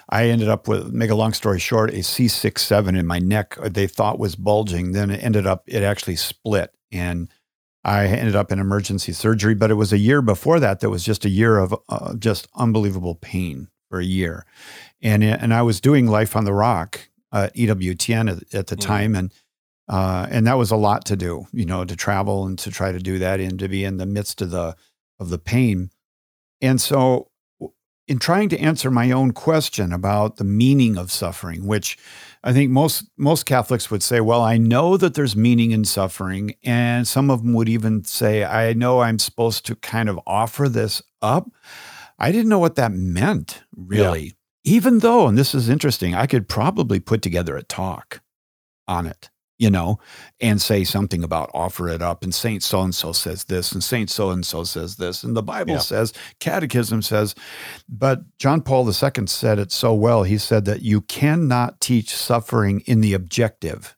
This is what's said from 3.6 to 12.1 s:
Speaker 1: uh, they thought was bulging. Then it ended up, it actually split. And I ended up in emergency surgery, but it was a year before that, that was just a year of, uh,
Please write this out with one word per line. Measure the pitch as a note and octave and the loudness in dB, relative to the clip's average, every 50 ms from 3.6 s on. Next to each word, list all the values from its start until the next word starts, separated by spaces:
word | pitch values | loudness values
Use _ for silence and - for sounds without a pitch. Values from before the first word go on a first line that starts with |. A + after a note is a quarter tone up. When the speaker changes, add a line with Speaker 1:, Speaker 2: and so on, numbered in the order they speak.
Speaker 1:
uh, | - G#2+ | -8 -6
they | F2+ G2+ G2+ | -2 -2 -2
thought | F#2+ - - A2 G#2 A2 - | -2 0 -2 -2 -2 0 -2
was | G#2+ G2+ E2+ | -4 -4 -4
bulging. | G2 F#2+ G2+ G#2 G#2+ A2 G#2 F2 F2 F2+ F2+ F2+ | -4 0 2 2 2 2 0 -2 -4 -2 -2 -2
Then | G2+ G#2 G2 | -2 -2 -2
it | G2+ G2 - | -2 -2 -2
ended | B2 A2 G#2 F#2+ | 0 0 2 2
up, | F#2+ F#2 F2+ - | 0 -2 -2 -4
it | - - A2 G2 | -6 -4 -2 0
actually | G2 G2+ - - - F2+ | 0 0 -2 -4 -6 -6
split. | E2 - - - - _ A2+ G#2 G2 - - _ _ _ _ - | -4 -6 -8 -8 -10 _ -2 -2 -2 -2 -4 _ _ _ _ -8
And | F2+ F2+ F2+ F2 F2 E2+ E2 _ _ _ _ _ _ _ _ _ _ _ | -6 -4 -4 -4 -6 -8 -10 _ _ _ _ _ _ _ _ _ _ _
I | - G2+ G2+ G2+ | 0 2 2 2
ended | G2 - - A#2+ A2+ G2+ | 2 0 0 0 0 0
up | G2+ G2+ - | 0 0 0
in | G#2 G2 | -2 -2
emergency | G2 F#2+ G2 G#2 G2 - G2+ F#2+ - - F2 | 0 0 0 -2 -2 -2 -4 -4 -4 -6 -8
surgery, | - - A2 A2+ A2 G2 G#2+ A2+ | -2 0 0 2 2 2 2 2
but | G2+ A2 G#2+ | 4 2 2
it | A2 | 2
was | G#2 G#2+ F#2+ G#2+ | 2 2 2 2
a | G2+ | 2
year | G2+ A2+ C#3 D3 C3+ | 4 4 4 4 4
before | A2+ G2+ - - D3 E3 E3+ | 2 0 0 2 2 2 4
that, | C#3+ G#2+ F#2+ - | 4 2 0 0
that | - G#2+ | -2 -2
was | G2+ F2+ E2+ | -2 -2 -2
just | - G#2+ - - | -2 -4 0 0
a | G#2 | 0
year | F#2+ F#2+ A2 A#2 A2 G#2 | 2 4 4 6 6 4
of, | F#2+ F2+ G2+ - - _ | 4 2 0 -4 -6 _
uh, | - G#1+ - F2+ | -8 -8 -6 -8